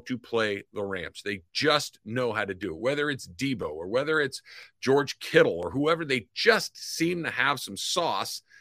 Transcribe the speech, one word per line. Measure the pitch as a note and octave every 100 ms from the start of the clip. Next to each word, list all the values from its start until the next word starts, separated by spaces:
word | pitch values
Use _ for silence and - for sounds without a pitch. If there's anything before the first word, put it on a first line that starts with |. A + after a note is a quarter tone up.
| -
to | B2
play | - A#2 G#2+ G2+ -
the | -
Rams. | G2 F#2+ D#2 - G2+
They | G2+ -
just | - C#3+ D3 - - G#2+
know | B2 B2
how | G#2+ G2+
to |
do | F2+ G2
it. | D#2+
Whether | A#2+ D3 D3
it's | C#3 -
Debo | F2 C#3 A2+ E2+
or | D2+ F2+
whether | A#2+ D3 D#3
it's | C#3+ - - - - _
George | B2 C#3 C#3+ -
Kittle | - F3 C#3 E2+
or | -
whoever, | C#3 D3 E3 D#3
they | C3 - -
just | - G3 - -
seem | - - E3 F3
to | C#3+
have | B2 C3+ C#3
some | - G2
sauce | - F3+ D#3+ G2 - - - -